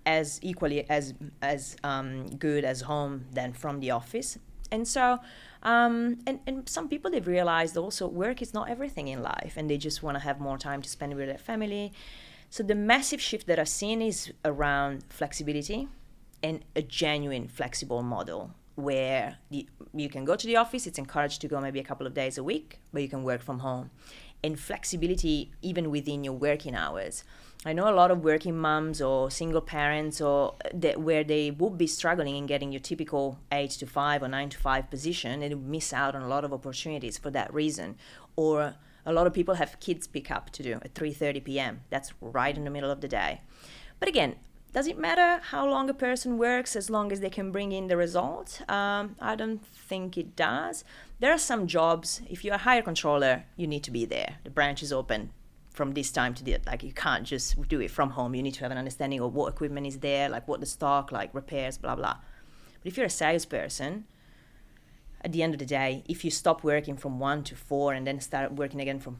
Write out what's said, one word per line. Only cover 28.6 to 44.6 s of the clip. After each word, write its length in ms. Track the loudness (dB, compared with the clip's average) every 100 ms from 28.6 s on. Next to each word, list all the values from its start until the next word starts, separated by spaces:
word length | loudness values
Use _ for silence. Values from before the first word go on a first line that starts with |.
| 4 4 2 0
or 300 | 2 4 2
single 300 | 0 0 0
parents 600 | 0 2 2 2 0 0
or 320 | 4 4 4 0 -6 2
that, 260 | 2 2
where 220 | 4 4
they 260 | 4 4 2
would 260 | 2 0 2
be 100 | 0
struggling 480 | 2 2 2 0 -2
in 100 | 0
getting 260 | 0 0
your 100 | -6
typical 580 | -6 -4 -2 0 0 -4 -2
eight 200 | -2 -2
to 160 | -4 -4
five 340 | 0 2 2
or 60 | 0
nine 220 | -4 -4
to 80 | -2
five 320 | 2 2 0
position 500 | -4 -4 -2 -4 -4
and 280 | -4 -4 -4
miss 220 | -4 -2
out 220 | 0 0
on 80 | 0
a 60 | -2
lot 160 | 0 0
of 80 |
opportunities 640 | -4 -6 -6 -6 -6 -6 -6
for 140 | -4
that 200 | -4 -2
reason. 440 | 0 0 0 -6 -10 -18 -20 -6 2
Or 400 | 4 4 2 -4 -18 -10 2
a 80 |
lot 140 | 6 6
of 60 |
people 220 | 4 2 2
have 240 | 0 -2
kids 280 | -4 -4 -4
pick 220 | -8 -4
up 180 | -6 -6
to 120 | -8
do 100 | -6 -6
at 100 | -8
three 200 | -6 -6
thirty 260 | 0 0 0
P 180 | -4 -2
M. 240 | -2 -6 -6
That's 240 | -6 -6 -12
right 380 | -4 0 0 0
in 60 | -4
the 40 |
middle 220 | -4 -4
of 80 | -4
the 60 | -2
day. 340 | 0 0 -2 -10 -20 -20 -20 -20 -4
But 80 | 0
again, 260 | 4 2 0 -14 -20